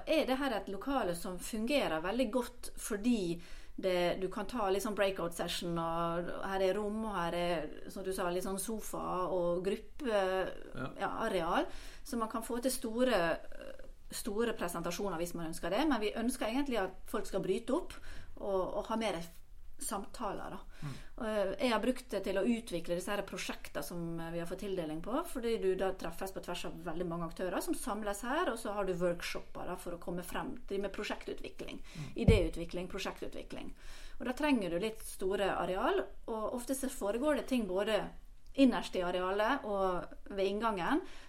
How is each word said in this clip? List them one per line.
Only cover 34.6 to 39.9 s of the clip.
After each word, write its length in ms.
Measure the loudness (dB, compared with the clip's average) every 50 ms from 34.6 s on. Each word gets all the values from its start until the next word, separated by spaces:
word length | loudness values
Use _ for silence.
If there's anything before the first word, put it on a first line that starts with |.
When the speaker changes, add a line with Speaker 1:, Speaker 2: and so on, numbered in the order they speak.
| 4 2
Speaker 1:
du 80 | 0 0
litt 240 | 0 0 -2 -4
store 480 | -8 -8 -6 -2 0 0 2 2 2 2
areal, 540 | 2 2 0 0 0 2 2 2 2 2 0 -2 -6 -8 -6 -4
og 260 | -2 -2 -2 -2 -2
ofte 200 | -2 -2 -2 -2
så 140 | 0 -2 -2
foregår 480 | -2 0 0 0 2 2 4 4 2
det 100 | 2 2 2
ting 180 | 2 2 2
både 420 | 2 2 2 2 4 2 2 2 -2 -6 -12 -14 -14 -14 -14 -12 0 6
innerst 380 | 8 8 8 8 6 0 0 0
i 60 | 0
arealet 640 | 2 2 2 2 2 2 4 4 4 4 4 2 0
og 420 | 0 2 4 4 4